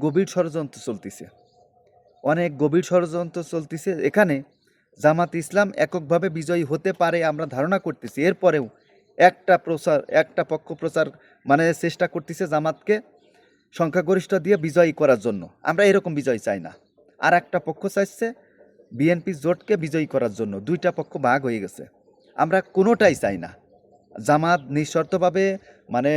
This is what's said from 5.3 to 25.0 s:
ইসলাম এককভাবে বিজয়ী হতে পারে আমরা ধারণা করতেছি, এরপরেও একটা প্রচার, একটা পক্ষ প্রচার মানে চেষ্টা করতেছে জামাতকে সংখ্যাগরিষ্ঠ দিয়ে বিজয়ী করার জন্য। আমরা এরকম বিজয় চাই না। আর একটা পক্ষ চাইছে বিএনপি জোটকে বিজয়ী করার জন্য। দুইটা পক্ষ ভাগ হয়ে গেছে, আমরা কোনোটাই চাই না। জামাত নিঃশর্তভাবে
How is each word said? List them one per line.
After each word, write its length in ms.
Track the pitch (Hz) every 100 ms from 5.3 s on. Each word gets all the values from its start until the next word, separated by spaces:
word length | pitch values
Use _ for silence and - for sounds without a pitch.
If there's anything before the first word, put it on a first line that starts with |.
ইসলাম 340 | 170 151 190 196 -
এককভাবে 520 | 156 180 143 170 185
বিজয়ী 360 | 160 151 175
হতে 260 | 139 160 190
পারে 260 | 180 170 170
আমরা 220 | 160 151 160
ধারণা 320 | 131 156 190
করতেছি, 400 | 175 139 117 -
এরপরেও 440 | 165 180 185 151 113 - _ _ _ -
একটা 360 | 180 - - 175
প্রচার, 400 | - 160 - 151 -
একটা 340 | 151 156 -
পক্ষ 240 | 160 156 -
প্রচার 340 | 156 160 165 147 - _ _ 123
মানে 180 | 143 165
চেষ্টা 320 | 156 170 - 175
করতেছে 360 | 175 156 165 180
জামাতকে 480 | 151 156 156 - 214 - _ _ _ _ _ _
সংখ্যাগরিষ্ঠ 580 | - 165 175 156 190 -
দিয়ে 220 | 190 160 202
বিজয়ী 360 | 156 156 170
করার 280 | - 151 107
জন্য। 220 | 113 101 82 _
আমরা 200 | - 165
এরকম 300 | 202 196 175
বিজয় 240 | 147 131 113
চাই 220 | - 98
না। 120 | 80 - _ _ _ -
আর 120 | 151
একটা 260 | 175 - 180
পক্ষ 240 | - 156 196
চাইছে 400 | - 202 - 226 - _ _ - _ _
বিএনপি 400 | 117 156 175 170
জোটকে 400 | 156 147 180 - 208
বিজয়ী 300 | 156 160 151
করার 260 | 135 120
জন্য। 200 | 101 110 98
দুইটা 300 | 107 170 180
পক্ষ 200 | 170 - 170
ভাগ 200 | 127 135
হয়ে 180 | 131 110
গেছে, 220 | 92 - 67 _ _ _ _ -
আমরা 220 | 165 190
কোনোটাই 540 | - 190 190 233 202
চাই 220 | 135 104 95
না। 120 | 82 - _ _ _ _ _ - 110
জামাত 340 | 151 165 175 131
নিঃশর্তভাবে 760 | 143 151 165